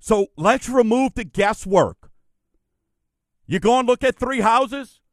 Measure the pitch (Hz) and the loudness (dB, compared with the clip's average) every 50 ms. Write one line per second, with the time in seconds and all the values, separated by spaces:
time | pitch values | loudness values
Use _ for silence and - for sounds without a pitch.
0 | _ - 220 208 196 - _ - 151 196 247 262 - - 247 262 240 220 220 247 | _ 0 0 0 0 -4 _ -2 0 0 0 0 -2 -2 0 2 2 2 2 0
1 | 269 262 - - 233 156 _ - 196 202 214 - - 196 190 185 147 95 - _ | 0 -2 -2 -6 -10 -10 _ -2 -2 -2 -2 -4 -6 0 2 2 2 2 -2 _
2 | _ - - _ _ _ _ _ _ _ _ _ _ _ _ _ _ _ _ _ | _ -20 -20 _ _ _ _ _ _ _ _ _ _ _ _ _ _ _ _ _
3 | _ _ _ _ _ _ _ _ _ - 147 185 - 208 240 254 254 240 247 - | _ _ _ _ _ _ _ _ _ -6 -6 -2 2 2 2 2 2 2 0 0
4 | - 262 - _ - 247 269 254 202 220 226 247 269 233 220 277 262 - _ _ | 0 -2 -2 _ -4 -4 -4 -2 0 2 2 2 0 -2 -6 -12 -14 -14 _ _
5 | _ _ | _ _